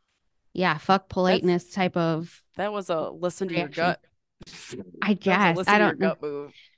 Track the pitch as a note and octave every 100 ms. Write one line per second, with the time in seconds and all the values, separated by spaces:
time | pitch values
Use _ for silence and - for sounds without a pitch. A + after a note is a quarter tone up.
0 | _ _ _ _ _ - F3+ D#3 - F#3+
1 | - G3 F#3 F#3 F3+ F3 - G3+ F3+ F3+
2 | E3 D#3+ E3+ - _ - G3+ G#3 F#3+ D#3+
3 | B2 E3 F3 - F#3+ E3+ D#3+ D#3 F3 -
4 | _ _ _ _ - - - - - -
5 | G3+ G3+ F#3+ F#3 F#3+ E3 F#3 G#3 G#3 -
6 | F#3+ - D3 C#3+ C#3+ - _